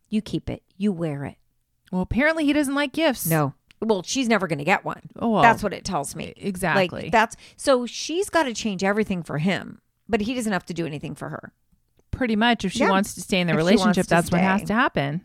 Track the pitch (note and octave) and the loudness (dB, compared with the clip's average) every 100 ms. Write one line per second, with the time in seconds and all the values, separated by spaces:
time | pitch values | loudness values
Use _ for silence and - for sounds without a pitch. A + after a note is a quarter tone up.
0 | _ G#3+ - E3 - A#2 _ - G3+ E3+ | _ -4 -2 -6 -6 -10 _ -4 -2 -2
1 | E3 C#3+ C#3 - _ _ _ _ _ F#3 | -4 -4 -8 -12 _ _ _ _ _ -4
2 | F#3 G#3 D4 D#4+ C#4+ D4 C#4 C#4 C#4+ C#4+ | -2 2 2 2 2 2 2 0 -2 0
3 | D#4+ A#3+ E3+ D#3+ C#3+ - _ _ A3 G3+ | 0 0 0 2 0 -4 _ _ -2 -2
4 | E3+ C4 A#3+ A3+ F3+ D3+ C#3+ G3 - - | -2 -2 2 2 0 -2 0 0 0 -10
5 | - - A#3 G#3+ A#3 E3+ G#3 - - F3 | -12 -6 0 6 6 6 0 -6 -6 -4
6 | C#3 - - - G3 F3+ F#3 D3+ F3+ - | -6 -8 -12 -10 -10 -4 0 0 0 -2
7 | - A3 A3+ - - - - C4 A#3+ - | 0 2 2 -2 -20 -4 2 2 0 -8
8 | - D#4+ G4+ E4+ D4 A3 A3+ F#3 F#3+ G#3 | -6 -4 0 0 0 -2 -6 -2 0 0
9 | G#3+ F3+ D#3+ C#3+ E3 D#3+ - - _ _ | 0 -4 -4 -2 -2 -2 -6 -16 _ _
10 | - A3+ G#3 B3+ A3 F#3 - E3+ D#3+ D3 | -4 -2 -2 -4 -2 -4 -4 -6 -6 -8
11 | D3+ D3+ - D#3 - _ _ _ _ _ | -10 -12 -12 -12 -14 _ _ _ _ _
12 | _ - B3+ G#3+ A#3 A#3 G3 A3+ D4 F#3+ | _ -4 0 2 4 4 0 0 2 4
13 | G3+ - F3+ F#3 F3 D3+ E3+ G#3 F#3 F3+ | 0 -6 -2 0 2 2 6 6 6 2
14 | F3+ E3 E3+ F3 F#3 F#3+ E3 G#3+ C#4 - | 2 2 2 2 2 0 0 0 0 0
15 | C#3 D#3 | -4 -6